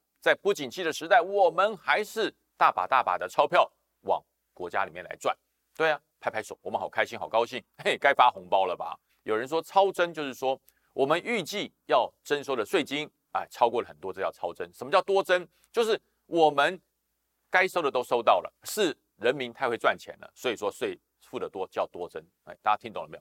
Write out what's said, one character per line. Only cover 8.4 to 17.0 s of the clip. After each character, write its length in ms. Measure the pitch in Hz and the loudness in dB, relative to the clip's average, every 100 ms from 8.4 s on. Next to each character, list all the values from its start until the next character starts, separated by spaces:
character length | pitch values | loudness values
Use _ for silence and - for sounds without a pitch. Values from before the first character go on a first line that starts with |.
| 90 | 0
包 160 | 98 95 | 2 2
了 100 | 82 | -2
吧？ 220 | 82 - _ _ | -8 -14 _ _
有 140 | 98 107 | -4 -4
人 120 | 131 | -2
说 140 | 165 | -4
超 300 | - 196 196 | 0 2 2
征 200 | 180 175 | 2 -4
就 120 | 160 | -4
是 100 | 139 | -8
说， 260 | 120 131 135 _ _ _ | -4 -2 -4 _ _ _
我 140 | - 135 | -2 0
们 160 | 165 | 0
预 200 | 202 233 | -2 -4
计 280 | 156 202 147 _ - | -4 -8 -8 _ 0
要 260 | 143 101 - | 0 0 -4
征 200 | - 147 | -4 -4
收 120 | 139 131 | -2 -4
的 100 | 101 | 0
税 180 | 185 | 0
金， 240 | 135 143 151 _ _ | -2 -4 -8 _ _
哎， 120 | 92 92 | -8 -8
超 180 | - 120 | 0 0
过 100 | 110 | 2
了 80 | 92 | -6
很 80 | 76 | -8
多， 140 | 92 | -10
这 100 | 90 | -4
叫 100 | 87 | -6
超 200 | - 87 | -4 -8
征。 160 | 82 87 | -8 -10
什 100 | - | -12
么 60 | 127 | -2
叫 100 | 185 | 0
多 180 | 185 190 | 2 0
征？ 260 | 190 180 170 _ _ | 2 0 -2 _ _
就 120 | 220 | -4
是 180 | 220 208 _ _ _ | -2 -2 _ _ _
我 240 | 170 156 | 2 4
们 320 | 143 147 185 _ _ | 4 0 0 _ _